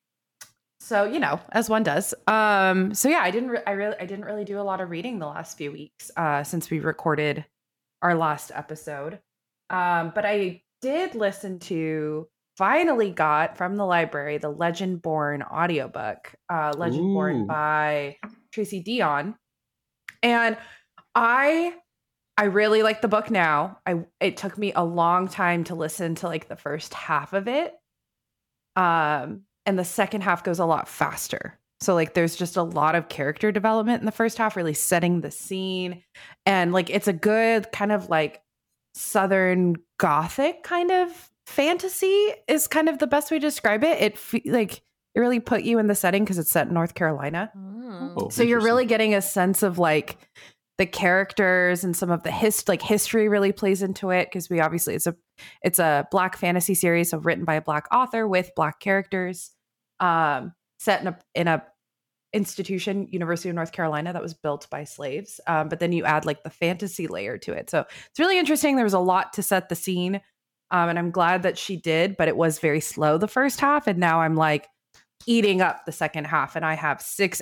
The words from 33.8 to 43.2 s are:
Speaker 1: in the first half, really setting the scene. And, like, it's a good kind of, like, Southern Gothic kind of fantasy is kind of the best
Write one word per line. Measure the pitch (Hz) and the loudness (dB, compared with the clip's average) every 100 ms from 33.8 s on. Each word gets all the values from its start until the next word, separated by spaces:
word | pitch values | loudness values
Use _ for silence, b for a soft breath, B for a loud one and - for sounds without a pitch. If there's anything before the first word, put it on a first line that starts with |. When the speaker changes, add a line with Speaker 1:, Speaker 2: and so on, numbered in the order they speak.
| 220 240 | 2 0
Speaker 1:
in | 214 | -2
the | |
first | - 226 - | 0 -2 0
half, | 220 196 | -2 0
really | 165 | -2
setting | 147 - 175 175 175 | -2 0 2 2 2
the | 143 | -2
scene. | - - 190 190 185 180 175 _ B B - - | -10 -10 -8 -4 -4 -6 -10 _ B B -6 0
And, | 190 175 | 2 4
like, | 185 175 | 2 2
it's | 190 - | 0 0
a | |
good | 165 208 220 226 226 202 | 0 2 4 4 2 0
kind | - 202 | -2 0
of, | 208 - | 0 0
like, | 160 151 - _ _ _ _ _ | 0 0 -4 _ _ _ _ _
Southern | - - 214 190 190 185 185 180 170 - - | -12 -2 0 2 4 4 4 2 0 -4 -2
Gothic | 175 147 165 - 294 349 | 2 2 0 0 -2 -2
kind | - 349 349 | -4 -2 2
of | 370 349 339 - _ - | 2 0 -4 -20 _ -6
fantasy | - 294 349 381 - 381 403 415 - - | 0 0 0 -4 -2 2 4 2 0 0
is | 302 - | 0 2
kind | 302 320 | 2 2
of | 285 | 2
the | 294 | 0
best | 294 | 0